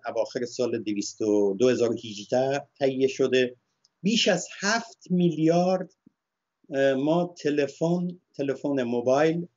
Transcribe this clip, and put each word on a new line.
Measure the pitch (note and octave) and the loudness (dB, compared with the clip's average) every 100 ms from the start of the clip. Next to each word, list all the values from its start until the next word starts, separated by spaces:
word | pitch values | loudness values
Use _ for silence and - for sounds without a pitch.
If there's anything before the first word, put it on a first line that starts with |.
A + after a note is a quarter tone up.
| A#2 | -6
اواخر | A2+ G#2+ C3 A#2+ | -4 -4 -4 -6
سال | - A#2+ A#2 | -4 -2 -2
دویست | G#2 G2+ G2 - | -4 -6 -6 -4
و | A2 G#2 G2+ F#2+ | 0 2 2 2
دو | B2+ | 2
هزار | A2+ A#2 | 4 0
و | |
هجده | A#2+ A2+ G2+ G#2 B2 C3 C#3 - - | -2 -8 -12 -4 -2 0 -2 -6 -4
تهیه | C3+ C3 C3+ | -2 0 0
شده، | C3 C3 B2+ B2 - _ _ _ _ | 0 0 2 0 -4 _ _ _ _
بیش | F3+ A3+ A3+ | -2 0 2
از | F3 - - | 0 -2 -6
هفت | G3+ A3+ A3+ - - | -2 -2 -4 -14 -4
میلیارد، | F3+ F3 D3+ D#3+ E3+ F3+ F#3 F3+ _ _ _ _ _ _ _ - | 2 2 2 2 4 2 0 -4 _ _ _ _ _ _ _ -8
اه، | C#3 C3+ | 0 2
ما | C3 D3 E3+ F3 - | 2 2 2 0 -4
تلفن، | D3 D3 C#3+ - E3 F3 F3+ F3 _ - | -2 0 0 0 0 0 -2 -8 _ -6
تلفن | C#3 B2+ D3 C#3 | -4 -4 -2 -2
موبایل | A#2+ A#2+ A#2+ C3+ D#3+ E3 E3+ | -2 -2 2 4 4 0 -4